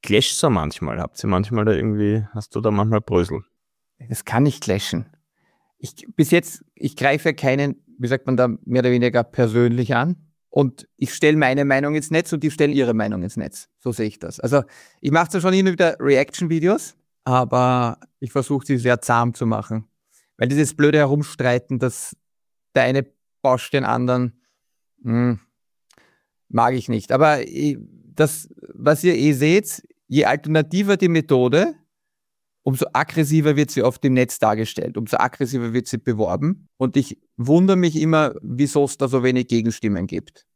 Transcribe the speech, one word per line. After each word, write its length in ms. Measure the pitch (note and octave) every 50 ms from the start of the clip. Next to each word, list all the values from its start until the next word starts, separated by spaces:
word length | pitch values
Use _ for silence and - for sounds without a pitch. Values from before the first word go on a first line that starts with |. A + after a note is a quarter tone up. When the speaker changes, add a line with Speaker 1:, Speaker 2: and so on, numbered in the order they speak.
| -
Speaker 1:
Clasht 340 | - G2+ G#2+ - C3+ -
so 140 | - - D#3
manchmal? 500 | A#2+ F#2 D#2 D2 - - - D2 A1+ -
Habt 220 | F2 - _ - -
ihr 60 | G2+
manchmal 360 | G2 F2+ G2+ G2+ A#2+ A2 G#2
da 80 | A2 G#2+
irgendwie, 540 | D#2 - A2 G#2 G#2 G#2 G#2 G#2+ A2 G#2+ G#2 -
hast 240 | G#2+ G#2+ - -
du 40 | A#2
da 120 | A2+ A2 G#2
manchmal 300 | G2+ G#2 A2 A2+ G#2 G#2
Brösel? 400 | - - F2+ F2 E2+ D2+ C2+ - _ _ _ _ _ _ _ _ _ _ _ B2+ A#2
Speaker 2:
Das 160 | B2 - -
kann 180 | - - A#2 C3+
nicht 220 | D3 C3+ - -
clashen. 420 | - F#2 G2+ - - - E2 A2 _ _ _ _ _ _ _ _ _ _ _ _ _ _ _
Ich, 280 | - - - - - - -
bis 160 | - D#3 - -
jetzt, 320 | E3+ - - - - - _ _
ich 220 | _ - C#3+ -
greife 360 | - B2 C#3 C#3 D3+ - E3 D3
keinen, 440 | - - C3+ C3 C#3 C#3+ C#3+ C3+ _ _ _ -
wie 120 | _ B2 A#2+
sagt 180 | B2+ C3 -
man 100 | - C3
da, 120 | B2 B2+ B2
mehr 320 | A2 A2 - - A2+ B2+
oder 100 | B2 B2+
weniger 320 | B2 B2 A#2+ B2 A#2 B2 A#2
persönlich 720 | - - - B2+ A#2 A2 A#2+ A#2+ A#2+ A#2 B2 B2+ G#2+ C3
an. 220 | A#2 B2+ E3 F3+ - _ _ _ _ _ _
Und 400 | - - D3 C3 - - - _ _
ich 180 | _ - B2+ -
stelle 220 | - - D3+ D#3
meine 280 | D#3 D3 B2+ C3 C#3+ C#3+
Meinung 300 | C#3 C3+ C3+ C#3+ D3 D3+
ins 160 | D3+ D3 D3+
Netz 220 | D#3 D#3+ F3 - -
und 100 | D#3 D3
die 80 | D#3
stellen 220 | D3+ - D3+ D3 D3
ihre 220 | C#3 C3 A#2 A2+
Meinung 280 | A2 G#2+ G#2 G#2+ F#2+ F2
ins 140 | G2 -
Netz. 320 | - D2 C#2+ - - - _ _ _
So 140 | _ B2+ A#2
sehe 160 | - A2+ G#2+
ich 100 | - -
das. 220 | - E2 - -
Also 240 | - B2 C3+ C#3+ B2+ - - - - _ _ _
ich 120 | - C#3+ C#3
mache 160 | E3 F3 D#3+
zwar 120 | - F#3+
schon 120 | D#3+ F#3 F#3
hin 140 | F#3+ F#3+
und 80 | F#3+ F3+
wieder 220 | D#3+ F#3 E3 - -
Reaction-Videos, 960 | - C#3 C#3 C3 C#3 - - - F3+ E3 D#3+ E3 D3+ F3+ G#3 D#4 - - - _ _ _ _ _ _
aber 720 | - B2+ B2+ B2+ G#2+ - B2 B2+ B2+ B2+ B2 B2 A#2 A2+ _ - _ _ _
ich 120 | - A2+ -
versuche 340 | C#3+ C3 - D3 C#3 B2
sie 100 | - C#3+
sehr 240 | B2+ A#2 B2 B2 A#2+
zahm 320 | - - A#2+ A#2 A#2+ A#2+ A#2+
zu 140 | - -
machen. 420 | A2+ A2+ G#2+ G#2+ - A2+ A2 G#2+ _ _ _ _ _ _ _ _ _ _
Weil 120 | _ - B2
dieses 260 | C#3 C#3+ D#3 C3+ D3+
blöde 240 | - C#3+ D3 D3+ D3+
Herumstreiten, 800 | D3 C3+ C#3 D3 D3 - - - B2+ B2+ B2 B2 - _ C3 B2
dass 380 | B2+ B2+ - - - - - _ _ _ _ _ _ _ _ _ _ _ _
der 80 | C3+ B2
eine 240 | A#2+ C3 C3+ C3 - _ _ _ _ _ _
bauscht 320 | _ C3+ B2+ B2 - - -
den 120 | C#3 C3
anderen, 580 | - A#2 A#2+ B2 B2 B2+ B2+ B2 A#2+ - _ _ _ _ _ _ _ _ _ _ _ _ _ _
hm, 360 | A#2+ A2+ A#2+ A#2+ B2 A#2+ G2+ _ _ _ _ _ _ _ _ _ _ _ _ _ _ _ _ _ _ _ _ _ _
mag 260 | - - A#2 A#2+ C3
ich 140 | B2+ A2+ -
nicht. 240 | A#2 A2 G2 - B2+
Aber 340 | C3 D3+ D#3 D3+ C#3 A#2+
ich, 320 | - - - D3 D3 C#3 - - - - - _ - -
das, 340 | - D#3 D3+ - - - - - - - - -
was 320 | - - C#3+ D#3 - -
ihr 100 | F3+ E3+
eh 180 | - C3+ D3+ D3
seht, 500 | B2+ C#3 D3+ E3 G3+ G#3 - - - _ _ _ _ _ _
je 160 | - C#3+ -
alternativer 720 | - C3 D3 - D3+ D#3 D#3 D3+ D#3 D#3 F#3 G#3 G3 G3+
die 120 | F#3 - F3
Methode, 680 | E3 E3 D3+ - C#3+ B2+ B2 B2+ A#2+ D#3 F#3+ E4+ D#4 - _ _ _ _ _ _ _ _ _ _ _ _ _ _ _ _ _
umso 240 | - C3 B2+ - - _
aggressiver 600 | B2 D3+ - - D#3+ D#3 C#3 D3+ D#3+ D3+ D3+ D3
wird 160 | C#3+ D3+ C#3+
sie 140 | - - -
oft 200 | B2 B2 - -
im 100 | C#3 B2+
Netz 260 | B2+ B2 - - -
dargestellt, 580 | - A2 G#2+ G#2+ A2+ G#2+ - - - A2+ A2+ G#2
umso 200 | A2+ G2+ - -
aggressiver 540 | - B2+ - - C#3 A#2 B2+ C3 A#2 A#2 A2+
wird 140 | B2+ A#2+
sie 120 | - - A#2
beworben. 720 | - - A#2+ G#2 G#2+ E2+ F2 G#2 C#3 D3+ F#3+ - - _ _ _
Und 180 | C3 B2+ -
ich 240 | C#3+ C3+ - - _ _ _ _
wundere 400 | - A#2+ B2 D3 E3+ F#3 F#3+ G3
mich 180 | F#3 F3+ E3+ D#3
immer, 400 | D#3 D3 D#3+ D#3+ D#3 D3+ C3+ - - -
wieso 420 | - B2 B2 C#3+ C#3 - D3+ C#3+
es 140 | C#3 - -
da 80 | C#3
so 160 | C3 B2+ C3 A#2+
wenig 240 | B2+ B2+ B2+ B2
Gegenstimmen 600 | - A#2 A#2 A2 A#2 A2+ - - A2 G2+ F2+ F2+ G2
gibt. 380 | - F2 - - _ _ _ _ _